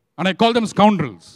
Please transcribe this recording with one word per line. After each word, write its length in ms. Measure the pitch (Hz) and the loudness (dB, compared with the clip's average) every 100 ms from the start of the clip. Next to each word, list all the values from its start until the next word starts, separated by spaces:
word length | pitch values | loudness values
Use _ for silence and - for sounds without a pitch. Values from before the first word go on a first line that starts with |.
| _ - | _ -6
and 100 | 180 | -6
I 60 | |
call 200 | 175 226 | 0 0
them 120 | 240 208 | 0 -4
scoundrels, 600 | - 208 196 139 87 - | 2 2 2 -6 -10 -20